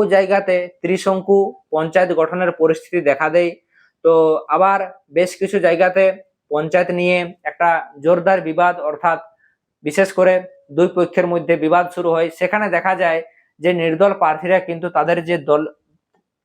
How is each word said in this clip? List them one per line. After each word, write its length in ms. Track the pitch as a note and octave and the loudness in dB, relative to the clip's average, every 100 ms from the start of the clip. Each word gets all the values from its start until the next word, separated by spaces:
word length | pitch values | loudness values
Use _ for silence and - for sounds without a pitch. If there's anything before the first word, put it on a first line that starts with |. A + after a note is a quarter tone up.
| G3+ | 2
জায়গাতে 500 | G3 F#3+ G3 F#3+ F3+ F3+ - | 2 2 0 0 -2 -4 -6
ত্রিশঙ্কু 600 | E3+ F#3 G3 F#3+ F#3+ G3 G3 - _ | -4 -2 -2 -2 0 0 0 -6 _
পঞ্চায়েত 420 | D#3 D#3+ F#3 F3+ | -4 0 0 2
গঠনের 380 | D#3+ D#3+ F3+ F3+ | 0 -2 -2 -2
পরিস্থিতি 480 | E3+ D#3+ D#3+ - F3 | 0 0 0 -4 -2
দেখা 260 | C#3+ C3+ D#3 | 0 0 0
দেয়। 220 | E3+ E3+ - _ _ _ _ E3 | 0 0 -6 _ _ _ _ 2
তো 80 | E3 D#3+ D#3 - | 4 4 0 0
আবার 300 | D#3+ F#3+ G3 F#3 - _ | 2 2 2 -4 -14 _
বেশ 200 | D3 F3+ - | -2 -2 -2
কিছু 200 | F#3+ G3 | -4 0
জায়গাতে 440 | E3+ E3+ F#3 F#3+ F#3+ F#3+ _ _ - | 2 2 2 2 2 0 _ _ -6
পঞ্চায়েত 380 | D3 D#3+ F3+ F3+ | -4 0 0 0
নিয়ে 260 | F3+ F3+ F3+ F3 - | -2 0 0 -4 -10
একটা 260 | D3+ - E3+ D#3+ - D3 | -10 -2 0 0 -4 -4
জোরদার 380 | D#3 F3 F3 F#3+ | 0 2 2 0
বিবাদ, 340 | D#3+ D#3+ F3 F3 | 0 0 0 0
অর্থাৎ 400 | D3 D3 E3+ D#3+ - _ _ _ _ _ | -6 -4 -2 -2 -8 _ _ _ _ _
বিশেষ 260 | D3+ F#3+ F#3+ | -4 0 0
করে 200 | - F#3 F#3 F#3 - - | 2 2 2 -2 -16 -6
দুই 160 | C#3+ F3+ | -2 0
পক্ষের 380 | F3+ E3+ F#3 F3 | 0 -2 0 -2
মধ্যে 260 | F3 E3+ E3 | -2 -2 -2
বিবাদ 280 | D#3 F3 F3 | 2 0 0
শুরু 180 | F3+ F3 | -4 -2
হয়। 160 | E3 E3 | 0 -2
সেখানে 360 | - F3+ G#3+ G#3 | -4 -2 -2 -2
দেখা 240 | E3+ F#3+ F3+ | -2 -2 0
যায় 240 | E3+ D#3+ E3 _ _ _ | 0 -2 -6 _ _ _
যে 80 | E3 | 0
নির্দল 380 | F3 E3 D#3+ G3+ | 0 0 2 2
প্রার্থীরা 440 | G3 D#3+ D#3 F3 F#3 | 2 0 0 0 0
কিন্তু 280 | F#3 E3 F3 | -2 -8 -4
তাদের 280 | E3 D3+ F3 D#3+ | -2 0 -2 -2
যে 100 | E3+ | -2
দল, 240 | D3 D3+ D#3 - _ _ _ _ _ _ | 0 0 0 -12 _ _ _ _ _ _